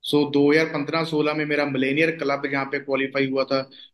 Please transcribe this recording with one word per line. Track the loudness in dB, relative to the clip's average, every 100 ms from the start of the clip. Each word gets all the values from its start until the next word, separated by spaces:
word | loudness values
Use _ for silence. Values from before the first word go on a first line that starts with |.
| 0
So | 0 2
दो | 4 4
हज़ार | 4 2
पन्द्रह | -2 -4 -2
सोलह | -2 0 0
में | 0 -2
मेरा | 0 0
मिलेनियर | 0 0 2 0
क्लब | 0 -2 -2 -2
यहाँ | -4 -2
पे | -6
qualify | -4 -2 -2 0 0
हुआ | 0
था | 0 -2 -4 -12 -20